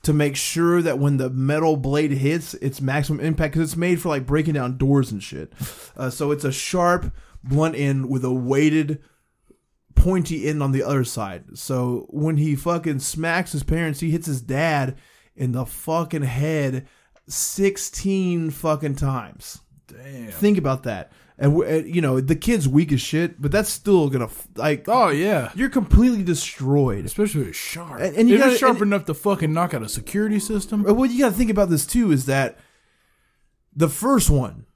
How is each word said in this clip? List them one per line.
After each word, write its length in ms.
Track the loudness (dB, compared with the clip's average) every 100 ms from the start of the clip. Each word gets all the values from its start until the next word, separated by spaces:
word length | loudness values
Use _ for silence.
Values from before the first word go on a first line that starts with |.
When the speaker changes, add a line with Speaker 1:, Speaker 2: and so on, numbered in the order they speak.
Speaker 1:
to 100 | 2
make 220 | 2 0
sure 460 | -2 -4 0 2 2
that 180 | 2 0
when 160 | 0 0
the 120 | -2
metal 460 | -2 0 2 2 0
blade 340 | 0 0 0
hits, 420 | 0 0 -2 -6
it's 260 | -6 -6 -4
maximum 380 | -2 -2 -2 -2
impact, 280 | -2 -2 0
'cause 100 | 0
it's 120 | -2 -2
made 240 | 0 0
for, 80 | 0
like, 160 | -4
breaking 280 | 0 0 2
down 220 | 0 -2 0
doors 340 | 2 4 2
and 100 | -6
shit. 280 | -10 -12 -14 -12 -12 -12 -20 -8
Uh, 120 | -8
so 220 | -4 -2
it's 140 | -2
a 60 | -2
sharp, 640 | -4 -4 0 2 2 -2 -10 -18 -16
blunt 320 | -2 2 2 0
end 320 | 0 0 0
with 140 | -2
a 80 | 0
weighted, 680 | -2 0 4 4 2 0 -6 _ _ _ _ _ _ _ _ _
pointy 520 | 4 6 4 0 -4 -2
end 160 | 0
on 80 | 0
the 100 | 0
other 200 | 0 0
side. 400 | 0 -4 -8 -10 -16 -16
So 500 | -6 -4 -2 -4 -6
when 280 | -4 0 0
he 180 | 0
fucking 440 | 0 -2 -2 -2 -4
smacks 520 | -6 -6 -2 -2 -2
his 120 | -6
parents, 360 | -2 -2 -2 -4
he 120 | -2
hits 160 | -2 -2
his 140 | -6
dad 540 | -4 -2 0 0 -2 -6 _ _ _
in 160 | -6 -4
the 140 | -4
fucking 560 | -6 -8 -4 -2 -2 -4
head 640 | -4 -2 -2 0 -2 -4 -10 _ _ _ -12
sixteen 1200 | -6 -6 0 0 0 -8 -4 -2 0 0 0 -2
fucking 460 | -2 -2 0 -2
times. 640 | -2 -2 -2 -8 -18 -18 -20 _ _ _
Speaker 2:
Damn. 440 | -20 -18 -16 -14
Speaker 1:
Think 260 | 2 2 4
about 260 | 0 -2
that. 280 | -4 -8 -12 _ _ 0
And 160 | 2
w-, 160 | 4 2 -2
uh, 40 |
you 180 | 0 -2
know, 180 | 0 0
the 140 | 0
kid's 320 | 0 2 2 4
weak 240 | 2 4
as 80 | 0
shit, 400 | 0 -2 -2 -4
but 100 | 0
that's 180 | 0 0
still 400 | -4 2 4 4
gonna 160 | -2
f-, 220 | -4 -8 -16
like, 300 | -4 -2 -2 0
Speaker 2:
Oh, 220 | 2 4
yeah. 420 | 2 0 0 -2
Speaker 1:
you're 140 | -4 0
completely 520 | 0 4 6 6 2
destroyed. 840 | -2 -2 -4 -6 0 2 2 -2
Speaker 2:
Especially 360 | -6 -2 -2 0
if 60 | -4
it's 80 | -8
sharp. 420 | -12 -12 -12 -6
Speaker 1:
And, 140 | -4
and 140 | 4 6
you 60 |
Speaker 2:
If 60 | 8
Speaker 1:
gotta, 100 | 6
Speaker 2:
it's 80 | 6
sharp 140 | 4 4
Speaker 1:
and 20 | 2
Speaker 2:
enough 120 | 0
to 80 | -2
fucking 380 | -2 -2 0 0
knock 200 | 0 -2
out 80 | -4
a 80 | -6
security 500 | -8 -4 -2 0 0
system. 460 | -2 -4 -2 -2
Speaker 1:
Uh, 80 | 2
what 160 | 2 2
you 80 | 2
gotta 160 | 0
think 140 | 2 0
about 200 | 2 2
this 160 | 2
too 260 | 2 2 4
is 140 | 2
that 320 | 2 0 -2 -6 _ _ _ _ _ _ _ _ _ _ _
the 140 | 0 0
first 400 | 2 2 4 4
one 360 | 2 0 -8 -20